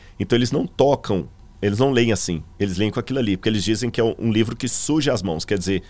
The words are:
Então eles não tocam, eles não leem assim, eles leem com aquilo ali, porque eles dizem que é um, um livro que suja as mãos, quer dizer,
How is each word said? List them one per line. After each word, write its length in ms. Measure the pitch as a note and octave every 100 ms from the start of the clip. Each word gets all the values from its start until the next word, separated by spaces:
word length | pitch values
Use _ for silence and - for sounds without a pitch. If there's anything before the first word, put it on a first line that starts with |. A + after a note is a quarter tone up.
| - -
Então 180 | - A#2+
eles 140 | A#2+
não 140 | C3 -
tocam, 640 | - C#3 C3+ - G2 C2 - - -
eles 160 | G2+ G#2
não 120 | C3+
leem 200 | B2+ A#2+
assim, 320 | G2+ - E2 D2+ -
eles 180 | G2+ F2+
leem 120 | G#2+
com 80 | A2
aquilo 200 | - C3+
ali, 180 | A2+ F#2
porque 120 | A2+
eles 140 | G#2+
dizem 260 | F#2+ A2 A#2+
que 120 | A#2
é 20 |
um, 120 | A2+ -
um 140 | A2+
livro 240 | A2 A2 A#2+
que 120 | B2
suja 460 | - - D#3 C#3+
as 80 | A#2+
mãos, 240 | F#2 D#2+ -
quer 120 | G2
dizer, 260 | F2 F#3+